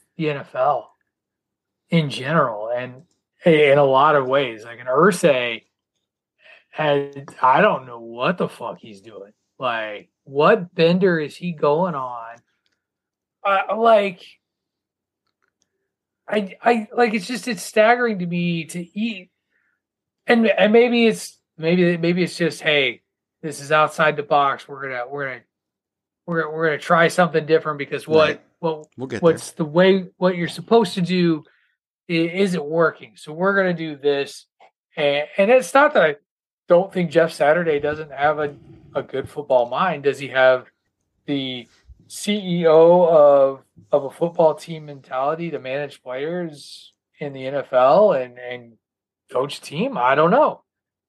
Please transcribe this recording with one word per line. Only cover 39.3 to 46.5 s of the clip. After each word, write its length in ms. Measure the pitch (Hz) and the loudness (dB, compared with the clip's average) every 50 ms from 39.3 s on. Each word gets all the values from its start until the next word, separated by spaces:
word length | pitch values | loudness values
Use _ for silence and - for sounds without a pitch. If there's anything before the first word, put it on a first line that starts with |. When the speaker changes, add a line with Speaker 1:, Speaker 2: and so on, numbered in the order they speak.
| - 151 143 - 135 123 120 120 | -12 -14 -4 0 0 0 2 0
Speaker 1:
mind. 360 | 127 143 185 190 165 143 139 | -2 -4 -4 -4 -4 -2 -2
Does 160 | 143 131 123 | -4 -4 -4
he 80 | 139 127 | -8 -6
have 380 | 120 131 131 131 131 127 120 - _ _ _ _ _ _ _ _ _ _ _ | 0 4 4 4 4 2 0 -8 _ _ _ _ _ _ _ _ _ _ _
the 400 | - 143 139 135 131 127 123 117 - _ _ _ - - _ _ | -6 -6 -4 -4 -6 -8 -12 -14 -16 _ _ _ -20 -20 _ _
C 540 | _ - - - 208 208 208 190 185 175 175 | _ -18 -8 -6 -4 -4 -4 -4 -4 -4 0
E 60 | 170 165 | 4 6
O 340 | 156 160 165 170 175 180 180 | 6 8 8 8 8 6 6
of, 640 | 165 170 156 147 143 143 139 135 135 135 131 _ _ _ - _ _ | 6 6 6 6 8 6 6 4 2 0 -4 _ _ _ -20 _ _
of 140 | - 147 143 | -2 -2 -2
a 60 | 135 | -4
football 440 | - - 165 170 170 - 170 156 147 | -6 -6 -6 -4 0 2 2 2 0
team 320 | - - 160 165 160 151 | -2 -8 -14 -16 -16 -16
mentality 640 | 147 143 135 123 _ 139 131 135 143 160 160 170 170 | -18 -20 -20 -16 _ -8 -4 -4 -4 -4 -4 -6 -8
to 80 | 151 127 | -8 -10
manage 440 | 123 131 131 143 147 139 - - _ | -8 -8 -8 -6 -8 -8 -12 -16 _
players 920 | 127 127 131 143 160 175 180 175 165 | -12 -10 -8 -6 -6 -6 -6 -8 -10